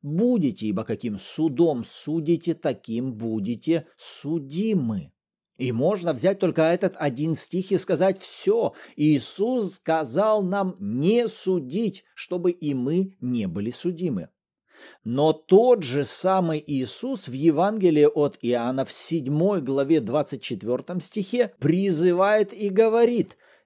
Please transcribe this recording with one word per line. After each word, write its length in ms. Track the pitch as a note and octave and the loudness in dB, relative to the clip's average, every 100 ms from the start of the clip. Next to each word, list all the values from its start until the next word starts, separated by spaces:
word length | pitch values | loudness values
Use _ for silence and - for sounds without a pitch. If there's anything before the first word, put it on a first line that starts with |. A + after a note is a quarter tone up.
будете, 640 | C#3+ D#3+ B3 A#3+ C#3+ F#2 G#2+ | -6 0 2 2 0 -2 -4
ибо 180 | F#2 F2+ | -4 -4
каким 320 | G#2+ A#2+ G2+ | -6 -4 -6
судом 680 | - - D#3+ C3 E3+ B2+ | -6 -2 -2 2 0 0
судите, 680 | G#2+ - - E3 D3+ E3 E3+ | -6 -10 -6 -4 -2 -2 -2
таким 640 | D#3 C#3+ B2 - A2+ C3 A2 | -4 -4 -6 -6 -6 -6 -6
будете 720 | A2+ A2 G2+ A#2 D3+ E3 - _ | -6 -4 -4 -6 -2 -2 -2 _
судимы». 1120 | - - C#3+ E3 C3+ D#3+ A3 G3 A#2+ A2 C#3+ _ _ _ _ - | -10 -8 -6 -6 -6 -4 0 0 0 -4 -8 _ _ _ _ -6
И 160 | B2+ | -4
можно 400 | A2+ D#3 G3+ E3+ | 0 0 0 -2
взять 260 | B2+ F3+ G3 | 0 0 0
только 220 | F3+ D#3+ | 0 2
этот 340 | D#3+ E3+ F#3 - | 2 2 -2 -2
один 380 | D3 B2 D#3+ D3+ | -4 -2 -4 -4
стих 380 | - F3+ F#3 | -4 -6 -2
и 40 | F#3+ | -2
сказать: 400 | - D3+ F#3+ F#3+ | 0 2 2 0
«Всё, 560 | - - F#3+ A3+ F3 - - - | -6 -4 0 2 0 -4 -16 0
Иисус 800 | D3+ C#3+ - - A3 B3+ F#3+ | 2 4 0 -2 0 0 -2
сказал 680 | - - D#3+ C#3 C#3 G#3+ G#3+ | -4 -2 -2 0 0 2 2
нам 360 | F#3 G3+ F#3 - | 0 -2 -2 -4
не 480 | G2+ B2 E3 A#3 A3+ | -6 0 2 2 0
судить, 800 | - F#3 F3+ B2+ F3 A3 - _ | -4 -2 -2 -2 -4 -4 -6 _
чтобы 380 | - - F3+ F3+ | -18 -8 -2 -2
и 220 | F3 D3+ | -2 -4
мы 440 | C3 B2+ F3 F#3+ - | -2 0 0 -2 -4
не 300 | B2 A#2+ F#2+ | -4 -2 -2
были 220 | F2 G#2+ | -4 -6
судимы». 580 | - F3 E3 F3 G2+ - _ _ _ _ _ - - A2 | -4 -6 -4 -4 -4 -8 _ _ _ _ _ -20 -14 -6
Но 260 | C3 D#3 | 2 2
тот 520 | D#3 - F#3+ B3 A#3 | 2 6 6 8 4
же 200 | C3+ C3+ | 2 -2
самый 580 | C3+ - F#3 F#3+ E3 D3+ D3 | -2 -2 0 2 0 -2 -2
Иисус 640 | C#3 B2+ - B3+ A#3 - | -4 -2 -6 -6 -6 -6
в 20 | |
Евангелии 720 | C3 D#3+ D3 G3 A3 F#3 D3+ D3 | 2 4 4 2 2 4 6 6
от 240 | D3 C#3+ - | 4 0 0
Иоанна 420 | A#2 A#2+ A#2+ C3 | -2 0 0 -2
в 80 | C3 | -4
седьмой 720 | - - E3 C3 D3 F#3 G3 | -4 -2 -2 -2 0 2 0
главе 400 | C3 C3+ C#3 D#3+ | 0 -2 2 2
двадцать 400 | A2 C#3+ C#3 C3 | 2 -2 -2 -8
четвёртом 580 | - G#2+ G#2 B2 B2+ F3+ | -8 -8 -4 -4 -4 -8
стихе 540 | - G#3+ F#3+ B3 G#3+ - | -6 -6 -4 0 -2 0
призывает 920 | C#3+ F3 G3 D#3 F3+ F3 G3 G#3+ G3 | 0 2 2 2 2 4 4 4 2
и 160 | G3 G3+ | -2 0
говорит: 680 | F#3+ A3+ A#3 A#3 A#3+ - - _ _ | 4 4 6 4 4 -2 -8 _ _